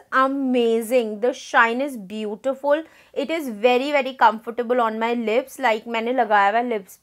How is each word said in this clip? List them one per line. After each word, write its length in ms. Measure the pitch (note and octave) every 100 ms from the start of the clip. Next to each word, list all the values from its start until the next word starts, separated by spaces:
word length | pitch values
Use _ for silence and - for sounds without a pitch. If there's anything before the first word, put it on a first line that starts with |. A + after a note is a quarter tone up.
| -
amazing. 1080 | B3 C4+ C#4 C4 B3+ A#3 A3+ A3+ B3+ A3 G#3
The 140 | A#3+
shine 480 | C4+ - C4+ A#3 A#3
is 160 | C#4+ B3+
beautiful. 880 | F#3 G#3+ G#3+ G#3+ C4 C4+ C#4+ D4 D#4+ - _
It 160 | - C#4+
is 200 | E4 C#4
very, 420 | G#3 A#3 B3 C#4
very 220 | D4 C4 C4
comfortable 680 | A3+ G#3+ A#3 A3+ A#3 B3
on 160 | A3+ A3
my 160 | A3+
lips. 460 | A#3+ A3+ A3+ C4 -
Like, 260 | C4 A3 A3+
मैंने 280 | A#3 A3+
लगाया 360 | B3+ A3 G#3 G3
हुआ 100 | A3
है 100 | B3
lips 260 | A3 F#3 -